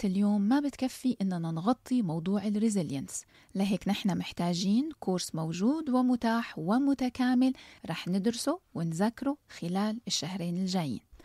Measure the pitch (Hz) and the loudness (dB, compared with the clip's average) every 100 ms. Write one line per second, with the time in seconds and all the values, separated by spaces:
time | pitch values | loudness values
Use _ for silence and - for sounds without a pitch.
0 | 202 190 208 208 202 277 285 - 254 - | 0 2 4 4 4 2 2 -2 -4 -2
1 | 254 - 196 175 165 160 190 254 - 254 | -2 0 0 -2 -2 -2 0 0 0 0
2 | 185 160 165 202 202 208 226 202 151 135 | 0 -2 0 0 0 2 2 2 0 -4
3 | - - - - - 190 196 190 196 202 | -6 -10 -14 -20 -8 -2 0 0 0 0
4 | 196 175 - - 175 170 180 226 311 285 | 0 0 -2 -2 -2 0 2 2 0 -4
5 | - 180 - 160 160 170 214 320 302 254 | -2 -2 -2 -4 -4 0 0 0 0 2
6 | 254 247 226 233 233 - 160 240 277 277 | 4 2 2 0 -2 -4 0 2 2 2
7 | 254 - 254 247 262 262 - - - 165 | 0 0 2 4 4 0 -8 -12 -8 -6
8 | 175 196 202 233 - 349 _ 196 165 160 | -2 0 0 0 -2 -4 _ -6 -2 0
9 | 214 - 262 294 - - 170 185 214 226 | 0 0 -4 -4 -8 -8 -4 0 -2 -4
10 | - - 156 190 175 175 190 185 151 107 | -4 -4 -4 -4 -4 -2 0 0 -2 -4
11 | - - | -10 -20